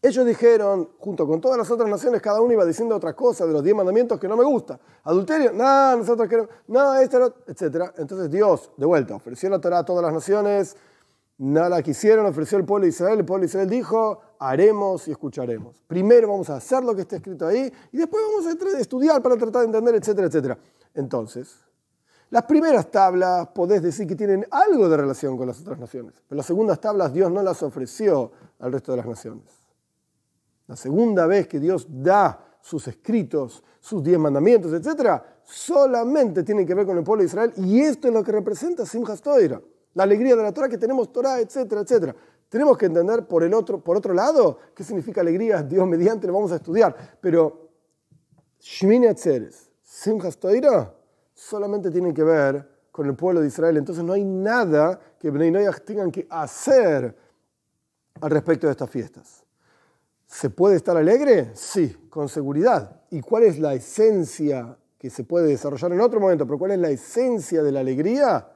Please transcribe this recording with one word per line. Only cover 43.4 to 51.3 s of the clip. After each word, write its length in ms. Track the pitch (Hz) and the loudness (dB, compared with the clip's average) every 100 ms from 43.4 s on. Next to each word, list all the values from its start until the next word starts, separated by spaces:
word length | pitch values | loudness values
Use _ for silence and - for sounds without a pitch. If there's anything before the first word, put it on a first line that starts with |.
el 100 | 170 | 2
otro, 260 | 220 208 196 | 0 -2 -6
por 120 | 170 185 | -2 -2
otro 160 | 202 | 0
lado 460 | 180 240 311 202 123 - | 0 2 4 2 0 -16
qué 100 | _ | _
significa 380 | 165 202 160 202 | -8 -8 -6 -2
alegría, 400 | 170 170 226 196 | 0 0 0 -2
Dios 260 | 143 180 185 | 0 0 2
mediante 380 | 165 175 226 180 | 2 0 0 -2
lo 80 | |
vamos 180 | 185 208 | -2 -2
a 40 | 165 | -4
estudiar, 640 | - 180 208 - - _ | -4 2 2 2 -20 _
pero 480 | 185 165 160 - - _ _ _ _ _ _ _ _ _ | 0 2 2 -2 -20 _ _ _ _ _ _ _ _ _
Shmini 460 | - - 190 233 240 | -20 -2 4 6 4
Atzeres, 640 | 185 175 131 107 - _ _ | 2 0 -2 -2 -16 _ _
Simchas 560 | _ - - 214 180 - | _ -8 -4 -4 -4 -6
Toira, 560 | 185 220 285 214 104 - _ _ _ | 0 2 4 2 -2 -12 _ _ _